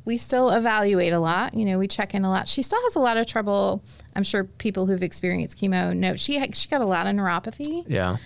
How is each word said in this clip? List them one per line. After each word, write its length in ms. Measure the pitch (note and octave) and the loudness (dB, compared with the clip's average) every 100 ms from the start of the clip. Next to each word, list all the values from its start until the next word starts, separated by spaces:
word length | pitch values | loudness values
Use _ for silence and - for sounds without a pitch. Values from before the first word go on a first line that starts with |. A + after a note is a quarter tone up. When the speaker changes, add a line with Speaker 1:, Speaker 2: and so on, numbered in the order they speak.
| - | -6
Speaker 1:
we 120 | A#3 | -4
still 340 | - B3+ B3+ | 0 2 4
evaluate 600 | A3 A3+ G#3+ G3+ G3 F3 | 4 2 2 2 4 4
a 60 | E3+ | 2
lot. 380 | E3 F3 B3 A3 | 2 0 0 -2
You 100 | G#3 | 0
know, 140 | F#3 | 0
we 80 | G3 | 0
check 260 | - F#3+ | -2 -4
in 100 | G3+ | 0
a 60 | F#3+ | 0
lot. 180 | F#3+ - | 0 -2
She 140 | - | -2
still 180 | B3+ A4 | 0 0
has 120 | B4 F4 | 0 2
a 40 | |
lot 180 | B3+ A3+ | 2 2
of 80 | A#3 | 0
trouble. 560 | A#3 G3+ G3+ G3 G3 - - - - | -2 0 2 2 -2 -6 -20 -10 -4
I'm 60 | |
sure 220 | G3+ G#3 | -2 0
people 420 | F#3+ - A3 G3 F#3 | -2 -4 -4 0 0
who've 160 | F#3 | 0
experienced 560 | F3 - F3+ F3+ D3+ - | -2 -2 -2 -2 -4 -2
chemo 360 | G3 F#3 F3+ F3+ | 0 0 0 0
know 200 | F#3 F3+ | 0 0
she 220 | - C#4+ | -2 -2
ha-, 80 | C4 | -2
she 140 | - - | -4 -2
got 120 | D4 | 0
a 40 | G#3+ | 2
lot 220 | F3+ F#3 | 2 2
of 80 | G3+ | 0
neuropathy. 680 | F#3+ E3+ A3 A3 D4 E4 E4+ | 0 -2 -4 -8 -6 -6 -2
Speaker 2:
Yeah. 300 | A#2 F2+ F#2 | 0 0 -2